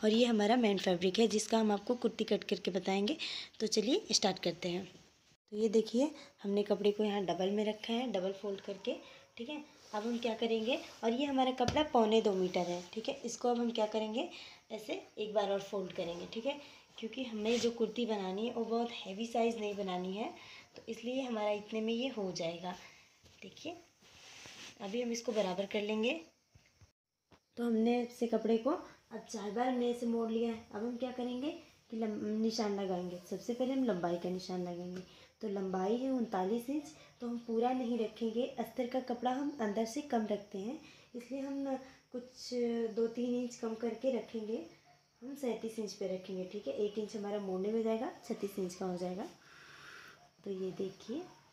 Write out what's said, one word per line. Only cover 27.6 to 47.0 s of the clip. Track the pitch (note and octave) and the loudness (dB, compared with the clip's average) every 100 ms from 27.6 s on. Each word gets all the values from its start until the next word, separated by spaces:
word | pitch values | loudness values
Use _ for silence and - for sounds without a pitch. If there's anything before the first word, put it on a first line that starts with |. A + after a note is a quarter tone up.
| A#3+ | 2
हमने | A3 A3+ A#3+ | 4 4 4
ऐसे | A#3+ - A#3 | 0 -2 2
कपड़े | A#3 A3 A3+ | 2 4 4
को | A#3 | 4
अब | F4+ - - _ A3+ | 0 -4 -18 _ -12
चार | - A3 G3+ | -8 -6 -4
बार | G3+ B3+ | 0 2
हमने | B3 A#3+ | 2 2
ऐसे | A#3+ A#3 | 2 0
मोड़ | A#3 A3+ | 2 2
लिया | A3+ A#3 | 2 0
है। | A3+ - | -2 -6
अब | G3+ | -6
हम | A#3 A#3+ | -4 -2
क्या | B3+ | -4
करेंगे | B3 B3 B3 C#4+ E4+ - - _ | -2 -4 -2 -4 -6 -14 -20 _
कि | A3+ | -2
लम-, | A3 G#3 G#3 G#3+ | -2 0 0 2
निशान | A3 A3 G#3 G3 | 2 2 0 0
लगाएंगे। | F#3+ F3+ F3+ F3 - | 0 0 -2 -8 -6
सबसे | F#3 - | -6 -4
पहले | A#3+ B3+ | 0 2
हम | C4+ B3+ | 2 2
लंबाई | F#3 E3+ F3 | 2 2 0
का | F3+ | 0
निशान | F#3 - F#3 | -4 -2 -4
लगाएंगे। | F3+ F3 F3+ F3+ F3+ - - _ | -2 -4 -6 -8 -10 -18 -20 _
तो | A3 | -4
लंबाई | G3 F#3+ F#3+ F#3+ A#3+ | -2 0 0 2 2
है | C4 | 2
उनतालीस | C4 A3+ F#3+ F#3 A#3 A#3 | 0 0 0 2 0 0
इंच, | D4 D4 - - _ | -4 -4 -16 -20 _
तो | A#3+ | -6
हम | A#3+ | -6
पूरा | - A3+ A#3+ | -2 2 2
नहीं | B3+ A#3 A#3+ | 2 0 0
रखेंगे। | G#3+ - A3+ A3 C4 - | 0 -2 -2 0 -2 -2
अस्तर | A3 - A#3+ | -6 -2 -2
का | C4 | -2
कपड़ा | B3+ A#3+ B3 | -2 -2 0
हम | B3+ C#4+ D4+ | 0 -2 -2
अंदर | G#3+ G3+ A3+ | -2 0 0
से | D4 | -2
कम | D4 A#3 G#3 | 0 0 0
रखते | G3+ - G3 | -2 -4 -6
हैं, | G3+ D#4 - - - B3 | -6 -8 -12 -20 -14 -14
इसलिए | - C4+ | -8 -6
हम | C4+ C#4 C#4 C4 - - _ | -4 -2 -2 -4 -6 -20 _
कुछ | B3+ B3 - - B3 A#3+ A#3 A3+ | -10 -10 -14 -4 0 2 2 0
दो | G3+ A3+ | 2 0
तीन | A#3 B3 B3 | 2 0 2
इंच | B3 - | 0 -4
कम | A3+ A3 | -4 -2
करके | A#3 A3 C4 | -4 0 0
रखेंगे। | A#3+ - A#3 G#3+ A#3 E4 - _ - _ _ | 0 -2 -6 -4 -4 -6 -16 _ -20 _ _
हम | A#3+ C#4+ | -12 -4
सैंतीस | B3 G#3 A3+ A3 | -2 -2 -4 -4
इंच | G3+ | -6
पे | - F#3+ | -4 -4
रखेंगे, | F#3 - F#3 F#3 | -4 -4 -6 -4
ठीक | G#3 - | -6 -6
है। | - | 0
एक | G#3 | 0
इंच | G#3 | 0